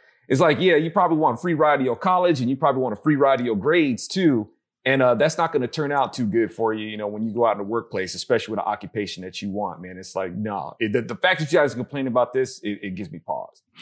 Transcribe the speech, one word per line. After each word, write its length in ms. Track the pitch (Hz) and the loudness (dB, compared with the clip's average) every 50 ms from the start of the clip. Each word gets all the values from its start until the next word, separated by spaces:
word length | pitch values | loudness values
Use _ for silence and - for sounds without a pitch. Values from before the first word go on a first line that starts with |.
| _ _ _ _ _ | _ _ _ _ _
it's 140 | - 139 131 | 0 2 4
like, 180 | 175 156 151 - | 4 4 4 4
yeah, 160 | 185 185 165 | 4 4 4
you 160 | 147 160 160 | 4 2 2
probably 260 | 160 202 180 165 165 | 2 2 2 4 4
want 220 | 156 156 135 117 - | 4 2 2 2 0
a 20 | |
free 120 | 170 180 160 | -2 -2 2
ride 220 | 143 156 151 147 | 2 4 4 4
to 60 | 139 131 | 4 2
your 120 | 127 117 | 0 -2
college, 440 | - - 180 185 180 180 180 160 127 | 0 0 2 2 4 4 2 2 2
and 80 | 131 123 | 0 0
you 60 | 135 | 0
probably 260 | 131 160 143 131 131 | 2 2 2 2 2
want 120 | 127 120 104 | 0 -2 -2
a 80 | - | -2
free 140 | - 156 151 | 0 2 4
ride 240 | 135 143 135 135 123 | 4 6 4 4 4
to 60 | 123 | 2
your 100 | 120 110 | 0 -2
grades 520 | 98 104 147 170 175 156 139 117 - - | 0 2 2 4 4 4 2 0 -4 -6
too. 420 | - - 190 185 156 131 110 107 - _ _ _ _ _ _ - | -6 -2 0 2 2 2 2 -2 -4 _ _ _ _ _ _ 0
And, 160 | 131 135 135 | 2 2 4
uh, 140 | 127 123 120 | 4 4 4
that's 220 | 110 143 160 - | 4 2 0 0
not 140 | - 165 160 | 0 -2 0
gonna 160 | 151 143 123 | 0 -2 -2
turn 240 | 117 - 156 147 139 | -2 -4 -4 -4 -2
out 220 | 143 139 127 - - | 0 0 0 -2 -2
too 120 | 131 120 | -4 -2
good 280 | 104 104 117 110 95 - | 0 2 0 0 0 -2
for 200 | - 113 110 110 | -2 -2 -2 -2
you, 120 | 107 107 | -2 -6
you 100 | 107 107 | -8 -8
know, 100 | 107 107 | -8 -8
when 160 | 104 107 107 113 | -8 -6 -6 -6
you 100 | 113 101 | -4 -2
go 120 | 117 117 | 0 2
out 80 | 110 101 | 2 2
in 40 | |
the 60 | 101 101 | 0 -2
workplace, 500 | 101 117 117 - - - 95 95 90 - | -4 -4 -6 -6 -4 -6 -6 -6 -6 -8
especially 360 | 90 - - 123 113 - - | -8 -2 0 0 0 0 -2
with 80 | 107 104 | -6 -4
an 60 | - | -2
occupation 580 | 101 104 - - - - 113 104 90 - 90 92 | -4 -4 -6 -8 -8 -6 -6 -6 -6 -8 -10 -12
that 180 | 92 - - | -12 -10 -8
you 80 | 104 101 | -8 -6
want, 320 | 95 104 104 90 80 85 | -4 -4 -4 -6 -6 -10
man. 160 | 90 92 92 | -14 -14 -14
It's 180 | 92 95 - - | -14 -14 -8 -6
like, 180 | 95 95 92 90 | -6 -6 -6 -6
no. 400 | 104 104 107 101 92 69 - - - | -6 -6 -4 -4 -6 -6 -8 -6 -4
It, 140 | 117 107 104 | -2 0 0
the, 80 | 120 | 0
the 140 | 113 120 117 | -2 -4 -4
fact 240 | - - 185 185 160 | 0 0 2 2 0
that 120 | 160 135 | 0 2
you 60 | 165 | 2
guys 160 | 165 147 135 113 | 2 2 2 0
complain 320 | 120 123 - 143 139 131 | -4 -10 -8 -6 -6 -4
about 240 | 127 113 127 120 - - | 0 0 0 0 2 0
this, 260 | 131 131 120 - - | -2 -2 -2 -4 -8
it, 200 | - 101 101 - - | -8 -8 -8 -6 -8
it 120 | 98 95 | -10 -10
gives 160 | 98 98 78 | -10 -10 -12
me 80 | - 80 | -14 -12
pause. 440 | - - 76 58 - - _ _ _ _ _ - | -10 -8 -8 -8 -8 -12 _ _ _ _ _ -18